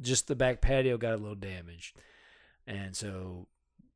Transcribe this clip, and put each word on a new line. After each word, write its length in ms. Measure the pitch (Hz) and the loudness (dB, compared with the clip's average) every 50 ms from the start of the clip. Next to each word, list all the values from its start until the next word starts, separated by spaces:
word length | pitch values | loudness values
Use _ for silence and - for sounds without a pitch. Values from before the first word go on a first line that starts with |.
just 260 | 120 123 131 - - | -2 0 2 2 2
the 80 | - 143 | 2 2
back 260 | 120 131 127 123 - | 2 2 2 4 4
patio 360 | - - 135 135 131 131 123 | 4 6 6 6 4 4 2
got 160 | 113 117 117 110 | 2 0 0 0
a 40 | |
little 180 | 107 107 104 107 | -2 -4 -6 -8
damaged. 600 | 101 98 98 92 90 85 85 85 87 - - - - - - - - - - - - - - _ _ - | -8 -8 -8 -8 -10 -12 -14 -16 -14 -16 -16 -16 -18 -20 -20 -20 -20 -20 -20 -20 -20 -20 -20 _ _ -12
And 300 | 110 101 101 98 95 92 | -10 -8 -6 -6 -6 -6
so, 500 | - 110 101 95 92 92 92 90 90 90 - _ _ _ _ _ _ - _ _ | -6 -6 -4 -6 -6 -6 -8 -8 -10 -12 -16 _ _ _ _ _ _ -20 _ _